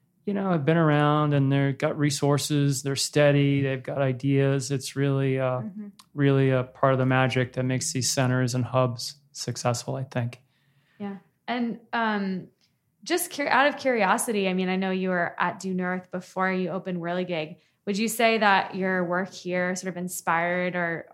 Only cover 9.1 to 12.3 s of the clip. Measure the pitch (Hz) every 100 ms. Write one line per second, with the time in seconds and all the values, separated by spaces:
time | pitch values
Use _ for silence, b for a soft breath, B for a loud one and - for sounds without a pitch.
9.1 | - _ - - 117 123 120 - 135 131
10.1 | 123 117 - _ _ _ _ _ - 202
11.1 | 196 - _ - 247 233 - - 240 226
12.1 | 208 196